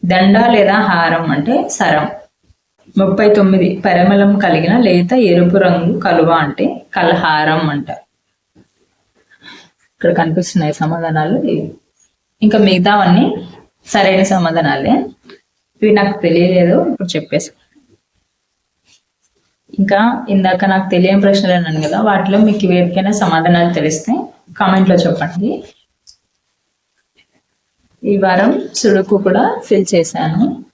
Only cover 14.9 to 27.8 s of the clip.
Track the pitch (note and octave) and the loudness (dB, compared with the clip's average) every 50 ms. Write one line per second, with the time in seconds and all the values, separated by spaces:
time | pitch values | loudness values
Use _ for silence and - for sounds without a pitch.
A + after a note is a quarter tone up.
14.9 | B3 - - - - _ _ - - _ _ _ _ _ _ _ _ _ G#3+ G#3+ | 0 0 -2 -6 -12 _ _ -20 -20 _ _ _ _ _ _ _ _ _ 0 2
15.9 | G#3 G3+ G3 G3 G3+ - - E3+ E3 E3+ F3 F3+ F#3 F3+ F3 E3+ - D4+ F4 E4+ | 2 2 2 0 -2 -2 -2 0 2 2 2 2 4 2 2 4 2 2 0 -2
16.9 | C4 - F#3+ F3 - D#3 D#3 - - D3+ - - _ _ _ _ _ _ _ _ | -4 -6 -6 -6 -6 -8 -8 -4 -6 -6 -6 -6 _ _ _ _ _ _ _ _
17.9 | _ _ _ _ _ _ _ _ _ _ _ _ _ _ _ _ _ _ _ _ | _ _ _ _ _ _ _ _ _ _ _ _ _ _ _ _ _ _ _ _
18.9 | _ _ _ _ _ _ _ _ _ _ _ _ _ _ _ _ - - G3 G3 | _ _ _ _ _ _ _ _ _ _ _ _ _ _ _ _ -4 -2 0 0
19.9 | G3+ G3 A3 A#3 B3 A#3+ - - G3+ G3 F#3 F#3 F#3 F#3 G3 F#3+ F#3+ F#3+ F#3+ - | 2 2 2 0 0 -2 -4 -2 0 0 2 2 0 0 0 0 0 0 0 0
20.9 | - F3+ F3+ F#3 G3 G3 G3+ G3 G3 G3 G3+ F#3 F3+ F3+ F3 D#3+ D#3 D#3 D#3 D3+ | 0 2 2 2 2 2 2 2 2 2 2 2 0 0 0 -2 -4 -4 -4 -4
21.9 | - G3 A3 G#3+ G3 F3+ F3+ F#3+ G3 G#3 G#3+ G#3 G3+ - - F3+ F3 F3+ F3 F3 | -2 -2 0 0 0 0 0 0 2 2 2 2 2 0 0 0 2 2 0 0
22.9 | - F#3+ F#3+ G3+ G#3 - G3+ E3+ D#3+ E3 E3 F3+ F3 E3+ E3+ F3 F3 E3 D3 D#3 | -2 -2 -2 -2 -2 -2 -2 0 0 0 2 2 2 2 2 0 0 -2 -2 -4
23.9 | D#3 - - - B3 E4+ - - - _ _ _ F3 - G#3 F#3 F#3 F#3+ F#3+ F#3+ | -4 -4 -4 -4 -4 -4 -6 -10 -16 _ _ _ -6 -4 -2 0 2 2 2 2
24.9 | F#3+ - E3+ E3+ - D#3+ D3+ E3+ E3+ F3 G3 A#3+ - - - - _ _ _ _ | 2 2 2 0 -2 -2 -6 -6 -6 -6 -6 -6 -6 -8 -12 -16 _ _ _ _
25.9 | _ _ _ _ _ _ _ _ _ _ _ _ _ _ _ _ _ _ _ _ | _ _ _ _ _ _ _ _ _ _ _ _ _ _ _ _ _ _ _ _
26.9 | _ _ _ _ _ _ _ _ _ _ _ _ _ _ _ _ _ _ | _ _ _ _ _ _ _ _ _ _ _ _ _ _ _ _ _ _